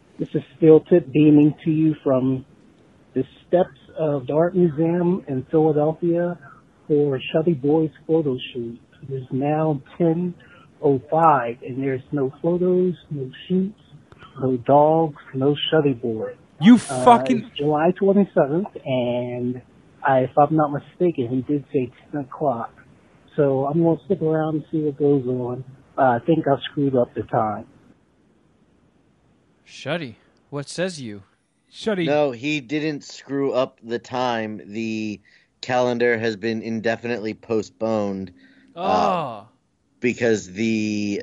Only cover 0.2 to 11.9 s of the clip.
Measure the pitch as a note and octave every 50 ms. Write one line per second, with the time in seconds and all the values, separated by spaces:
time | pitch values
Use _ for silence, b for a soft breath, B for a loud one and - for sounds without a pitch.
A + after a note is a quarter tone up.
0.2 | - - - D3+ - - - - E3+ D#3 D#3 D3+ - - F#3 E3+ - - A#2+ D3+
1.2 | D3+ D3+ D3+ D3 D3 D3+ D3 - - E3 D#3 D#3 D#3+ D#3 D3+ - - D3 C3 B2+
2.2 | B2+ C3+ C3 C3 C3+ _ - _ _ _ _ _ _ _ _ _ _ _ - B2+
3.2 | B2+ - - - _ - F3+ F3 F#3 - - - - - - - D#3 D3+ C#3+ C#3
4.2 | B2 C#3 C#3+ D#3 E3+ F3 G3 F3+ F3+ E3 C#3 D3+ E3 E3 F3 F3 E3+ F3 F#3 G3+
5.2 | - - C3+ C3 B2+ - - D#3 D#3 D#3+ D3 D3 D3 D#3 D#3 - F3 E3+ E3+ E3+
6.2 | F3 F3 E3+ - B B B B B _ _ _ _ - D3+ D3 D3 C#3+ C3+ B2
7.2 | - - - D#3+ D#3+ F3 E3 B2+ C3 C#3+ D3+ D#3+ D#3+ D#3 - - - - D#3+ E3
8.2 | D3+ C#3 B2+ B2+ - - - B2 A#2 A#2 A#2 - _ _ _ - - C3 C3+ C3+
9.2 | B2+ - C#3 B2+ C#3 D3 D3+ D#3 D#3 D#3 D3 C3+ - - - - F3 E3 D#3+ F3
10.2 | F3+ F3 E3+ - B B B B B B _ - - C3+ C#3 B2+ - - D#3+ D#3+
11.2 | E3 D#3+ D3 C3 A#2+ A#2 A#2 - - C3+ A#2+ C3 C3+ C#3